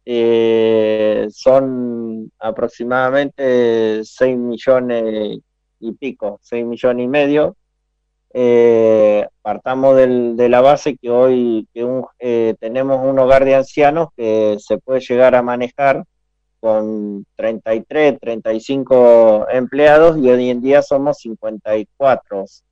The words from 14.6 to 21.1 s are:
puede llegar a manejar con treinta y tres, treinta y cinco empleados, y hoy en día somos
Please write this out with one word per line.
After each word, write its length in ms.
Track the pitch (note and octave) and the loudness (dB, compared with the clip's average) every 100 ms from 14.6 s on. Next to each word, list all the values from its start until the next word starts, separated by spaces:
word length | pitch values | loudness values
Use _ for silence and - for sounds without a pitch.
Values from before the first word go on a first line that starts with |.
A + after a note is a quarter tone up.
| - G#2+ | -4 -8
puede 240 | - C3 | -4 -6
llegar 340 | B2+ B2 B2+ | -2 2 4
a 60 | B2+ | 4
manejar 640 | B2 B2 B2 - C#3 C3+ G3 _ _ _ _ _ | 0 -4 -6 -2 -2 -2 -6 _ _ _ _ _
con 640 | A2+ A2 G#2+ A2 G#2 G2+ G#2 - | -4 -2 -4 -6 -8 -12 -14 -8
treinta 380 | A2 A2 A2+ | -6 -6 -8
y 60 | A2+ | -10
tres, 340 | - D3 D3 - | -8 -2 0 0
treinta 320 | A#2 A2+ A2+ | -6 -8 -6
y 80 | A2+ | -6
cinco 840 | - C#3 B2+ B2+ A#2+ A#2 A2+ G#2+ G#2+ | -6 -6 0 4 6 8 6 4 0
empleados, 680 | B2+ B2 C3+ D3 D3+ E3 D#3 | -4 -4 0 4 6 4 4
y 100 | B2+ | 2
hoy 220 | B2 B2+ | 2 0
en 100 | A#2+ | -4
día 220 | B2+ C#3+ | 0 2
somos 340 | C#3 C#3 C#3+ | 2 -2 -2